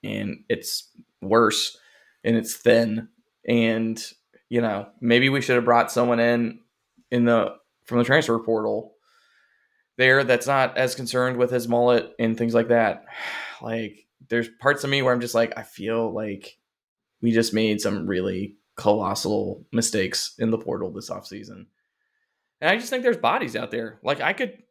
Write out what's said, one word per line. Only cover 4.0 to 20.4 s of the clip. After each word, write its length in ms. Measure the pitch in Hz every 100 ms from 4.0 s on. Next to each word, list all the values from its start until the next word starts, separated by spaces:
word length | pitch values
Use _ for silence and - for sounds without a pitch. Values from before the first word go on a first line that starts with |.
| - - _ _ _
you 120 | 120
know, 260 | 117 101 101 _
maybe 280 | 120 120 135
we 120 | 139
should 140 | 131 127
have 100 | 117
brought 260 | 120 117
someone 280 | - 123 117
in, 400 | 117 120 117 - _ _ _ _ _
in 140 | 123 120
the, 300 | 117 - - _ _ -
from 120 | 120
the 40 |
transfer 340 | 120 139 156 113
portal 560 | 113 113 107 107 113 _ _ _ _ _ _ _ _ _ _ -
there 260 | 131 135
that's 240 | 131 120 123
not 300 | 139 127 -
as 180 | 127 120
concerned 420 | 120 127 127 123
with 120 | 123
his 180 | 123 117
mullet 460 | 120 120 120 - -
and 180 | 117 113
things 160 | 117
like 160 | 117 117
that. 360 | 117 113 82 -
<sighs> 60 | - - - - -
Like, 460 | 113 113 110 - _ _ -
there's 200 | 117 117 _
parts 240 | 135 143
of 80 | 135
me 100 | 139
where 100 | 127
I'm 80 | 123
just 140 | 120
like, 240 | 117 117 -
I 60 |
feel 500 | 110 - 101 113 113
like 460 | 95 107 98 - _ _ _ _ _ _ _
we 80 | 117
just 240 | 113 113 107
made 260 | 110 104
some 240 | 107 101 87
really 520 | 92 95 92 98 - _ -
colossal 880 | 107 104 98 98 - 104 98 98 -
mistakes 640 | 113 113 110 95 - -
in 140 | -